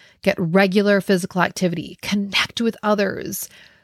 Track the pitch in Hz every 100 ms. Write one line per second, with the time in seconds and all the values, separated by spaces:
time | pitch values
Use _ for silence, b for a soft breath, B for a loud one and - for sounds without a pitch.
0 | b b 196 - 165 185 196 202 202 202
1 | - 185 185 185 - - 185 170 - 185
2 | - 202 202 185 - - 226 - 214 208
3 | 196 - - 196 - b b b